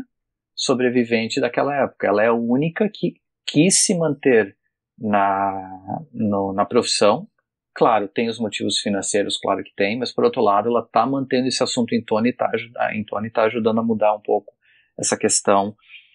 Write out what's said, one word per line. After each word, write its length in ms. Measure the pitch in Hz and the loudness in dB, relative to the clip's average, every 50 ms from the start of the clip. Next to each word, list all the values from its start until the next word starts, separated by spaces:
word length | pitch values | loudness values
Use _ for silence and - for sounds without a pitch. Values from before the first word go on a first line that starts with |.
| 262 - _ _ _ _ _ _ _ _ _ | -4 -6 _ _ _ _ _ _ _ _ _
sobrevivente 840 | - - - 135 120 127 123 120 127 120 117 117 113 113 110 - 139 | -6 -2 -2 0 2 2 2 2 2 2 2 0 -2 -2 -2 -2 -2
daquela 340 | 127 120 - 139 131 139 143 139 120 | -2 -2 0 -2 -2 0 0 -2 -2
época. 240 | 95 - - - | -2 -2 -2 0
Ela 160 | 98 98 104 107 | 0 2 2 4
é 40 | |
a 60 | 117 117 | 2 2
única 560 | 117 117 117 123 135 151 165 165 - 214 208 - | 0 0 0 0 0 0 -2 -2 -2 -2 -2 -2
que 220 | - - - - _ _ _ _ _ _ | -4 -6 -6 -6 _ _ _ _ _ _
quis 380 | - - 143 160 190 190 - - | -2 2 2 4 4 4 2 2
se 120 | - 196 | 0 0
manter 580 | 170 165 151 139 - - 139 123 110 101 101 - _ _ _ _ _ _ _ _ | 0 0 -2 -2 0 2 4 4 4 4 0 -6 _ _ _ _ _ _ _ _
na, 1040 | - 117 107 104 101 98 98 98 98 98 98 95 95 92 92 92 95 95 98 - - 160 - - | -8 -4 0 0 2 2 2 0 0 -2 -2 -4 -6 -10 -12 -16 -16 -10 -10 -10 -10 -10 -10 -6
no, 400 | 117 110 101 101 98 98 98 95 | -4 -2 0 0 0 -2 -2 -2
na 120 | 101 101 | -2 -2
profissão. 600 | - 117 120 104 - - - 110 101 110 151 202 - _ _ _ _ _ _ _ _ - | 0 0 0 0 0 0 2 4 4 4 2 -2 -10 _ _ _ _ _ _ _ _ 0
Claro, 340 | - 160 131 113 107 101 | 2 2 4 4 2 0
tem 220 | 98 - 131 117 117 | -2 -4 -2 -2 -2
os 100 | 113 120 | -4 -4
motivos 400 | 113 104 - - 110 107 101 - | -6 -6 -6 -4 -4 -4 -4 -2
financeiros, 580 | - 110 101 98 92 - - 101 98 101 - | -2 -2 -4 -2 -2 -2 -2 -2 -2 -2 -4
claro 240 | - - 107 98 95 | -4 -2 -2 -2 -2
que 120 | 95 - _ | -4 -8 _
tem, 240 | - 101 98 110 127 | -2 -2 -2 -2 -4
mas, 140 | 123 - - | -6 -4 -2
por 100 | - 120 | 0 0
outro 180 | 120 120 131 | 0 2 2
lado, 280 | 113 101 101 101 107 117 | 2 2 2 2 2 0
ela 120 | 120 117 | 0 -2
tá 240 | 113 - - 113 117 | -2 0 0 0 0
mantendo 420 | 131 139 139 135 131 135 123 131 | 0 -2 -4 -2 -2 0 0 0
esse 140 | 127 120 - | 0 -2 -2
assunto 320 | 127 - - 127 117 - 123 | -2 -2 0 -2 -2 0 -2
em 80 | 117 107 | -4 -2
tona 260 | - 113 107 113 123 | -2 0 0 0 0
e 40 | - | 0
tá 160 | - 113 113 - | -2 -2 -2 -2
aju-, 180 | 113 117 117 120 117 117 117 - | -4 -6 -8 -6 -4 -4 -4 -4
em 100 | 110 104 | -6 -6
tona 240 | - - 104 110 | -6 -8 -8 -8
e 20 | 113 | -4
tá 140 | - 120 110 | 0 0 0
ajudando 360 | 113 120 120 110 113 110 113 | 0 0 0 0 0 0 2
a 40 | 113 | 0
mudar 320 | 113 110 104 107 107 107 | 0 0 2 2 2 2
um 60 | 104 | 0
pouco 320 | - - 107 104 - - - _ _ _ _ _ _ _ _ | -2 -2 -2 -2 -2 -8 -18 _ _ _ _ _ _ _ _
essa 200 | - - - 107 | -8 -4 -4 -2
questão, 580 | 104 - 107 - - - - 101 98 98 107 - _ _ _ - - - _ | 0 0 0 0 0 2 2 2 2 2 0 -6 _ _ _ -20 -20 -20 _